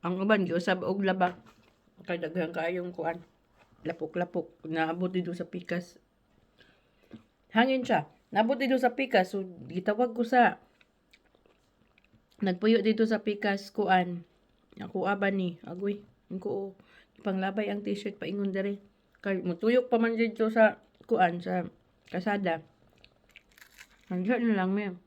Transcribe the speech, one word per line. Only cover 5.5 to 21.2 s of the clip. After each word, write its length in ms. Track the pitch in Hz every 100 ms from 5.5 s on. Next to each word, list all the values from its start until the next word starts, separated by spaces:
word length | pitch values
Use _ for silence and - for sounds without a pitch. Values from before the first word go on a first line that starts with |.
| 180 180 175 175 - _ _ _ _ _ _ _ _ _ _ _ - _ _ _
Hangin 320 | 220 254 262 254
siya. 240 | 196 147 _ _
Naabot 240 | 196 226 262
dito 240 | 262 262
sa 160 | 254 240
pikas. 400 | 262 202 185 202
So, 80 | 190 170 -
gitawag 480 | 175 185 208 247 233
ko 80 | 233
sa, 320 | 254 233 - _ _ _ _ _ _ _ _ _ _ _ _ _ _ _ _ _ _
nagpuyo 400 | 196 180 214 226
dito 240 | 202 220 220
sa 160 | 220
pikas, 480 | 220 202 208 196 196
kuan. 560 | - 202 185 180 175 175 _ _ _ _ -
Ako, 320 | 196 190 180
aba 240 | 202 196
ni. 240 | 196 180 175 -
Agoy. 400 | 175 202 202 - _ _ 185
Ko, 400 | 202 196 196 190 - - _ _
ipanglabay 540 | - 190 190 196 208
ang 100 | 208
t-shirt, 400 | 208 202 202 -
paingon 320 | - 196 196
dere. 240 | 190 196 202 - _ _ _
Kay, 180 | 202 190
mutuyok 480 | 175 170 220 247 247
pa 80 | 226
man 160 | 226
dito 380 | 226 226 226 220
sa, 240 | 226 214 - _ _ -
kuan, 320 | 226